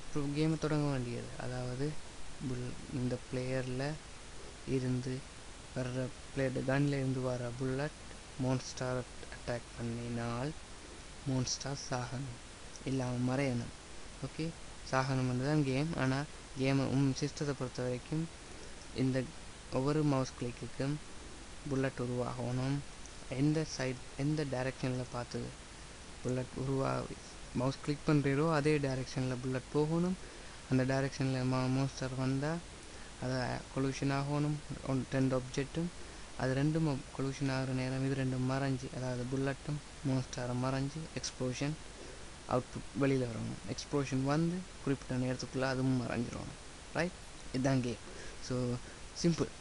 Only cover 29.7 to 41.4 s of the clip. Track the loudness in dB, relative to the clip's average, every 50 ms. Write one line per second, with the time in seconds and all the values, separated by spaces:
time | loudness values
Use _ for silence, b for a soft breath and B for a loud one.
29.7 | 2 4 4 4 4 4 4 4 2 0 B B B B B B B B B 2
30.7 | 4 4 6 6 4 4 2 2 0 0 2 2 2 2 2 4 4 4 4 4
31.7 | 4 4 4 2 0 -2 -4 -4 -2 0 2 2 2 2 2 0 0 -2 -4 -8
32.7 | -14 B B B B B B B B -4 -2 0 2 2 0 0 -2 -4 -4 -4
33.7 | -2 0 0 2 2 2 2 2 2 2 2 2 2 2 2 2 2 0 -2 -6
34.7 | -8 -6 -2 0 0 0 0 2 2 4 4 4 4 2 0 0 -2 -2 -2 -2
35.7 | 0 -2 -2 -2 -4 -6 B B B B B B -4 -2 0 2 4 4 4 4
36.7 | 4 4 4 4 2 0 -2 -6 -4 -2 -2 -2 0 0 0 2 2 2 0 0
37.7 | 0 0 0 0 0 2 2 2 2 2 2 2 2 2 2 2 2 2 2 2
38.7 | 2 0 -2 -4 -6 -4 -2 -2 0 -2 -2 0 0 2 2 2 0 -2 -2 -4
39.7 | -4 -4 -4 -8 -14 -4 0 2 2 2 2 0 -4 -4 -2 0 0 2 2 2
40.7 | 2 2 0 0 -2 -4 -8 -6 -6 -4 -4 -4 -4 -2